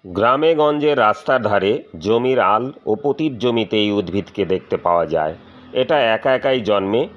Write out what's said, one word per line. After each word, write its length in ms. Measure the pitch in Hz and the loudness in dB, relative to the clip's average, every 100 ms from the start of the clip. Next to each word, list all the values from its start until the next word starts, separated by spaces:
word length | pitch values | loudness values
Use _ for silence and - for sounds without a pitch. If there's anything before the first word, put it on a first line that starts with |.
গ্রামে 460 | 92 87 113 135 160 | -8 0 2 4 2
গঞ্জে 380 | 156 151 151 147 | 2 2 2 0
রাস্তার 460 | 139 107 104 - 131 | 4 2 2 0 0
ধারে 300 | 104 101 98 139 - 85 | 2 0 0 -2 -6 -8
জমির 360 | 90 117 127 127 95 | 0 0 2 2 2
আল 100 | 107 127 - - | 2 -2 -8 -4
ও 20 | 107 | -2
পতির 380 | 143 135 156 120 | -2 -2 -4 -2
জমিতে 380 | 123 117 104 110 | -2 0 0 0
এই 60 | 104 101 | 0 0
উদ্ভিদকে 440 | 87 98 92 - 90 | -2 -6 -6 -6 -2
দেখতে 240 | 92 - - | -2 -2 -4
পাওয়া 200 | 87 85 82 | 0 0 0
যায়। 200 | 80 78 80 - - - - | -2 -2 -6 -18 -20 -8 -4
এটা 160 | 123 151 117 | 0 2 2
একা 160 | 110 139 127 | 0 0 0
একাই 220 | 135 131 104 | 0 -2 0
জন্মে। 340 | 101 95 113 160 | 0 0 -2 -2